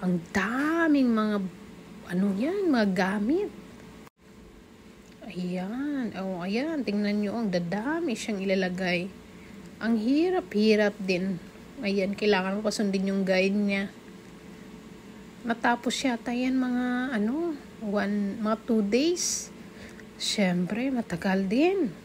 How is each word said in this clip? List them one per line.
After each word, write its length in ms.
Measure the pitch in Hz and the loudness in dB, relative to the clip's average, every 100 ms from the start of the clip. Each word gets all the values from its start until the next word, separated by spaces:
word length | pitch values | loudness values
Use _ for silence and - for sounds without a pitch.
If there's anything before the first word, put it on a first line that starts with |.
Ang 160 | 185 175 165 - | 0 -2 0 -2
daming 720 | 190 247 294 330 330 285 254 | 0 0 2 4 6 6 6
mga, 300 | 226 214 208 190 - - - - - - | 4 2 0 -2 -8 -18 -18 -18 -18 -6
ano 140 | 175 202 190 | 0 2 2
yan, 320 | 262 403 381 | 0 0 4
mga 200 | 254 208 | 4 4
gamit. 560 | 185 190 208 208 330 403 - - - - - - _ - - - - - - - - - - | 4 2 2 2 2 0 -6 -18 -18 -20 -20 -20 _ -20 -20 -20 -20 -20 -20 -20 -20 -20 -18
Ayan. 880 | 277 175 180 180 185 240 285 285 233 - | -12 -6 -4 -4 -4 -4 -4 -2 -4 -4
Oh, 240 | 190 185 | -6 -4
ayan. 400 | 175 214 294 320 | -2 -2 -2 -2
Tingnan 400 | 214 208 208 208 | -2 0 0 0
nyo. 160 | 208 214 | 0 -2
Ang 80 | 226 | 0
dadami 640 | 175 170 196 233 330 339 220 | 0 0 -4 -2 -2 -2 -4
siyang 240 | - 202 | -4 -4
ilalagay. 760 | 190 190 185 180 185 175 190 - - - - - - - | 0 2 2 0 0 0 -2 -10 -20 -20 -18 -18 -18 -6
Ang 160 | 214 233 | 0 2
hirap-hirap 960 | 214 285 349 370 - 202 214 208 208 202 | 4 4 4 2 0 2 6 6 4 0
din. 400 | 185 180 190 175 - - - - | 0 0 0 -4 -8 -18 -18 -6
Ayan, 320 | 214 196 190 | -2 0 0
kailangan 400 | 202 214 196 185 | 0 2 4 2
mo 80 | 196 | 0
pasundin 480 | 214 208 208 190 190 | -2 0 0 2 2
yung 160 | 196 190 | 0 2
guide 320 | 185 190 202 | 4 4 4
niya. 320 | 208 196 196 - - - - - - - - - - - - - - - | 2 2 -2 -8 -18 -20 -20 -20 -18 -18 -18 -18 -18 -18 -18 -18 -18 -10
Matapos 560 | 240 226 247 240 254 - 269 | -4 0 2 2 0 0 0
yata 240 | 233 233 | 0 -2
yan 240 | 240 254 | 0 2
mga, 640 | 262 254 247 247 247 254 240 | 2 2 0 0 0 0 0
ano, 400 | 208 277 339 285 - - | 0 0 -2 -4 -10 -10
one, 560 | 220 202 202 208 202 196 214 | -2 0 0 0 0 0 0
mga 120 | 220 | -2
two 240 | - 226 202 | 2 2 4
days. 640 | 233 311 349 - - - - - - - - - - | 4 4 2 0 -2 -6 -14 -18 -16 -18 -18 -18 -8
Siyempre, 720 | - - 190 175 175 208 262 | -4 2 2 2 0 -2 -2
matagal 560 | 254 220 170 196 190 196 | -2 -2 -2 0 0 2
din. 400 | 226 339 392 269 151 | 4 4 4 0 -4